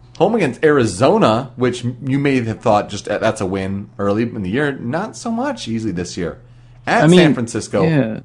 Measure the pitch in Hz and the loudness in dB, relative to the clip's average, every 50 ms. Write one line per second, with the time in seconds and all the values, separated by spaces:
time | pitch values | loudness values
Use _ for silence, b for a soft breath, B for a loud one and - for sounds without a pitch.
0 | - - - - 160 196 226 226 175 135 117 - - 151 151 139 120 107 90 90 | -20 -16 -2 0 0 2 2 2 0 0 -2 0 2 2 4 4 2 2 0 2
1 | 120 147 196 220 180 120 110 117 135 - - - 123 127 123 - 120 120 127 120 | 2 2 4 4 4 4 2 2 -2 -6 -6 -2 -2 -2 -2 -2 -6 -6 -6 -6
2 | - 131 131 143 143 143 135 131 117 110 107 - - 120 104 104 95 - 104 98 | -6 -4 -2 0 0 2 0 0 0 -2 -6 -2 0 2 2 2 2 0 -6 -10
3 | - - 104 - 95 113 110 - 101 90 95 98 95 95 98 98 107 - - - | -6 -4 -4 0 0 -2 -2 -2 -4 -4 -2 -4 -4 -4 -6 -6 -8 -10 -8 -4
4 | 101 101 101 110 120 117 117 113 95 90 104 135 151 143 135 - - 117 139 165 | -2 0 0 0 0 -2 -4 -6 -6 -2 -2 0 0 -2 -2 -4 -6 -6 -4 -4
5 | 208 226 - - - 240 226 226 254 294 262 - - 117 113 113 110 107 87 87 | -6 -6 -10 -10 -8 -6 -4 -4 -4 -4 -6 -6 -8 -6 -6 -4 -4 -4 -4 -4
6 | 87 - - 95 87 80 69 - b b b b b b b b b - 170 233 | -6 -6 -6 -6 -6 -6 -6 -10 b b b b b b b b b -2 0 4
7 | - 156 180 180 165 156 123 123 117 113 - 110 98 - - 104 98 165 160 143 | 6 6 8 8 8 6 4 2 -2 -4 -4 -6 -6 -2 0 0 2 2 2 2
8 | 120 110 110 - - | 0 0 -2 -8 -8